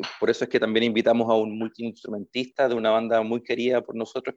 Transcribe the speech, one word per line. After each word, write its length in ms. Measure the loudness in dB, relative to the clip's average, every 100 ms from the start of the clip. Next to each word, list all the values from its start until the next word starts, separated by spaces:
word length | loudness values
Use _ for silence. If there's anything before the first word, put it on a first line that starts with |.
| -10 -2
por 100 | 0
eso 160 | 0 0
es 40 |
que 100 | 0
también 260 | 2 2 2
invitamos 440 | 2 2 2 4
a 60 | 2
un 220 | 0 -4
multiinstrumentista 1080 | -8 -8 -10 -10 -10 -10 -8 -6 -6 0 0
de 40 | 2
una 140 | 2
banda 320 | 2 2 0
muy 220 | 0 -2
querida 380 | -2 -2 2 0
por 140 | -2 -8
nosotros, 380 | -6 -6 -8